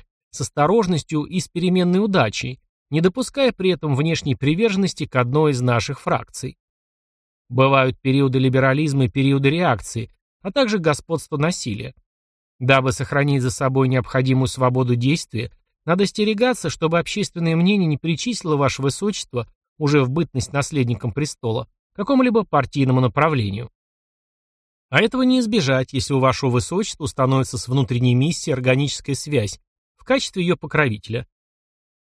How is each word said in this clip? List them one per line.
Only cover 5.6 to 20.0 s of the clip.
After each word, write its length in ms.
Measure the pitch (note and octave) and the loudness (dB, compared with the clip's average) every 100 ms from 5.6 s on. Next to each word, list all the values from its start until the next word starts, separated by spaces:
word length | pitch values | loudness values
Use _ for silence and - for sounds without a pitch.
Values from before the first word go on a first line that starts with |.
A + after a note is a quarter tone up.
наших 400 | B2 A#2 - C3+ | 0 0 -2 -6
фракций. 560 | - D#3 - - C3+ - _ _ _ _ _ _ _ _ _ | -4 -4 -6 -12 -14 -14 _ _ _ _ _ _ _ _ _
Бывают 520 | B2 C3+ C3+ C3 - | 2 4 4 2 0
периоды 380 | C3+ C3+ C3+ C3 | 0 2 2 2
либерализма 680 | C3 C3 C3 C3+ D#3 C#3 B2+ | 2 4 2 2 0 0 0
и 40 | |
периоды 420 | C#3 C3+ C#3 C#3 | 2 2 2 2
реакции – 580 | E3 F3 A2+ - A#2 A2 _ _ _ | 2 0 -2 -4 -10 -10 _ _ _
а 100 | G3 | -6
также 280 | C#4 A#3+ G#3 | -2 0 0
господства 580 | D#3+ D3 - E3 - D3 | 0 -2 -2 -6 -4 -2
насилия. 560 | D#3 - B2+ G#2 A#2 - _ _ _ _ _ - | -2 -2 -6 -8 -10 -16 _ _ _ _ _ -4
Дабы 340 | B2+ C3+ C3 | 2 2 2
сохранить 500 | - B2+ C#3+ C#3+ C#3 | -2 -2 0 0 0
за 80 | B2+ | -2
собой 360 | - C3+ C3 C3 | -2 -2 0 2
необходимую 600 | B2+ - C3 C3 C3 C3 | 0 -2 -2 2 2 0
свободу 480 | - B2+ B2+ B2 A#2+ | 0 0 2 0 2
действия, 560 | B2+ E3 - G#2+ A#2 - _ _ - | 0 0 -4 -8 -8 -12 _ _ -2
надо 200 | F3+ G3 | 0 0
остерегаться, 640 | - G#3+ G#3 B3 A#3+ D#3+ | 0 -2 0 0 0 -4
чтобы 260 | - D#3+ E3+ | -2 0 0
общественное 580 | - G#3 G3 F3 E3 E3 | -2 -4 -6 -2 0 2
мнение 320 | F3+ G#3 E3+ | 2 2 2
не 100 | D3 | 0
причислило 580 | E3 D#3+ B3 G#3+ E3+ D3 | -2 -4 -4 -4 -2 0
ваше 260 | C#3 - | 0 0
высочество, 680 | C#3 - G3+ G3 - A#2+ A2 _ _ - | -2 -2 -4 -4 -8 -8 -10 _ _ -4
уже 260 | D3 D3 | 2 2